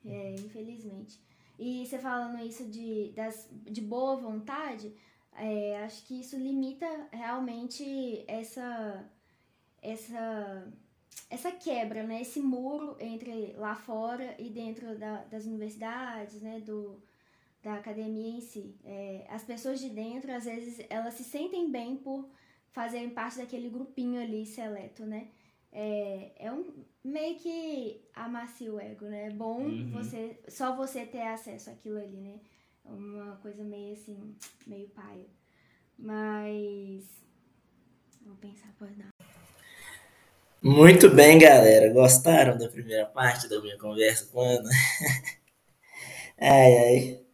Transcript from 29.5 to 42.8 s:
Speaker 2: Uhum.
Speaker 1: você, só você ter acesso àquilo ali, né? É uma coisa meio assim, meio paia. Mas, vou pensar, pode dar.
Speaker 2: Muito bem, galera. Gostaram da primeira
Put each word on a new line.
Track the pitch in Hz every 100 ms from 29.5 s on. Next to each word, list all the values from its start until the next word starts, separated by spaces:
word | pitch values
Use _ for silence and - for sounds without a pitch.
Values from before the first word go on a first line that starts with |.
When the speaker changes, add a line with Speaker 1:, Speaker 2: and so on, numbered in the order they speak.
| 233
Speaker 2:
Uhum. | 285 226 247
Speaker 1:
você, | 220 220 240 226 - -
só | - 262
você | 262 262 269 226
ter | 254
acesso | 226 220 226 214 -
àquilo | 226 220 214
ali, | 202 196
né? | 196 202 214 _ _ _ -
É |
uma | 202 202 208 202 196
coisa | 208 208
meio | 208 202 202
assim, | 208 220 202 214 208 - _ -
meio | 139 202
paia. | - - 101 - _ _ _ _ _ _ _
Mas, | 214 214 214 214 208 214 208 202 196 190 190 - _ _ _ _ _ _ _ _ _ _
vou | 214 190
pensar, | 208 208 214 _
pode | 202
dar. | 208 196 _ - - - - - - - - - _ _ _ _ _
Speaker 2:
Muito | 139 147 165 175 190
bem, | - 147 160
galera. | 160 131 110 110 110
Gostaram | 120 127 127 165 160 131 120
da | 117
primeira | -